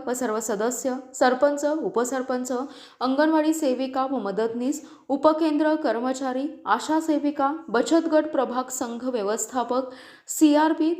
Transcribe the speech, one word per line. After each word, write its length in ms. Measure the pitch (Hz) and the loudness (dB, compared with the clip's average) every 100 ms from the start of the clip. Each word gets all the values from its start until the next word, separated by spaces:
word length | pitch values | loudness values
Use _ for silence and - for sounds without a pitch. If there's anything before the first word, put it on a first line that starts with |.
| 269 | -2
व 60 | |
सर्व 260 | 247 247 214 | -4 -2 -2
सदस्य, 540 | 220 202 226 247 269 254 - - | -2 -2 -2 -2 -4 -4 -6 2
सरपंच, 500 | 254 247 285 285 285 | 2 4 2 2 0
उपसरपंच, 840 | 311 220 226 247 269 254 254 254 247 277 - - - | 0 -2 -2 -2 -2 -2 -4 -2 -4 -6 -12 -20 -6
अंगणवाडी 540 | 254 269 311 311 302 | -2 2 4 4 2
सेविका 520 | 311 285 247 262 262 269 | 2 0 0 -2 -2 -2
व 120 | 269 | -2
मदतनीस, 640 | 196 196 226 240 247 294 - - - | -4 -2 -2 -2 -4 -4 -8 -14 -4
उपकेंद्र 640 | 277 311 311 320 302 311 311 | 2 4 4 2 2 2 2
कर्मचारी, 720 | 302 220 254 262 269 254 285 - - | 0 -2 -2 -4 -4 -4 -6 -6 -2
आशा 340 | 220 - 311 | 0 2 0
सेविका, 540 | 320 294 294 294 277 311 - | 2 0 0 0 -2 -2 -2
बचत 400 | 220 240 330 320 | 0 4 2 4
गट 140 | 311 302 | 2 2
प्रभाग 440 | 311 240 247 254 | 0 -2 -2 -6
संघ 340 | - 240 233 | -6 -6 -6
व्यवस्थापक, 880 | 254 247 196 226 - 254 233 254 262 - - - - | -4 -2 -2 -2 -4 -4 -2 -2 -2 -8 -20 -20 -10
सीआरपी 680 | - 311 294 311 320 320 339 | 4 6 6 4 2 0 0